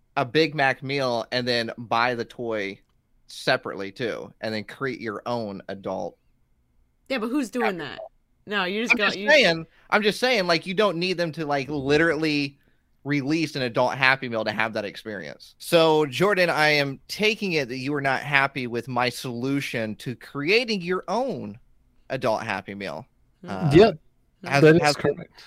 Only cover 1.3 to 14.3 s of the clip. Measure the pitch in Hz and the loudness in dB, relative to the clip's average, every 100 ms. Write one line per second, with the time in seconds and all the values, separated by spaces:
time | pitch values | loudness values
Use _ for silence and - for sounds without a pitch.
1.3 | 123 123 120 113 - 113 117 123 117 113 | -4 0 0 -2 -6 -2 0 2 0 -6
2.3 | - 117 110 98 98 _ _ _ _ - | -8 -4 -4 -4 -8 _ _ _ _ -20
3.3 | - - 127 - 92 98 - 117 60 - | -6 -2 -2 -2 -8 -10 -6 -6 -6 -10
4.3 | - 110 110 101 - 135 117 110 101 117 | -10 -6 -6 -8 -8 -6 -6 -8 -8 -6
5.3 | 120 107 98 - 98 98 95 87 - _ | -4 -6 -8 -10 -10 -6 -6 -8 -12 _
6.3 | _ _ _ _ _ _ _ - 262 226 | _ _ _ _ _ _ _ -8 -6 -2
7.3 | 294 233 247 220 175 139 - - _ _ | -4 -4 -2 -2 -4 -8 -12 -16 _ _
8.3 | _ - 202 180 208 233 240 196 180 214 | _ -6 -4 -2 -2 -2 0 -2 -2 2
9.3 | 302 190 165 160 _ - 208 208 - 254 | 4 4 2 -6 _ -2 0 2 0 2
10.3 | 233 175 165 175 185 208 165 185 175 170 | 2 2 0 0 0 2 2 -2 -2 -4
11.3 | 165 147 143 131 147 135 151 165 151 156 | -4 -2 -2 -2 -2 4 4 4 2 0
12.3 | 147 143 - _ _ _ _ 139 143 131 | 0 -2 -6 _ _ _ _ -2 -2 0
13.3 | 165 151 143 123 120 123 131 131 135 127 | 0 0 -2 -2 2 2 4 2 2 0